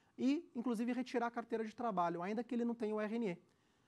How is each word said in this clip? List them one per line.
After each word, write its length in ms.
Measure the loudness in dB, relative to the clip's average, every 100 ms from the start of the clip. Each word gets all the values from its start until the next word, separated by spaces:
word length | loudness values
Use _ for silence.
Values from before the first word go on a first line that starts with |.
| _ 0
e, 300 | 2 2 0
inclusive, 380 | -4 0 0 0
retirar 340 | 0 0 0 0
a 40 |
carteira 340 | -2 -4 -2
de 100 | -2
trabalho, 480 | -2 0 2 2 2
ainda 220 | -2 -2
que 100 | -2
ele 100 | 0
não 100 | 0
tenha 200 | 0 0
o 60 | 0
R 140 | 0
N 160 | 0 -2
E. 80 | -2 -10 _ _ _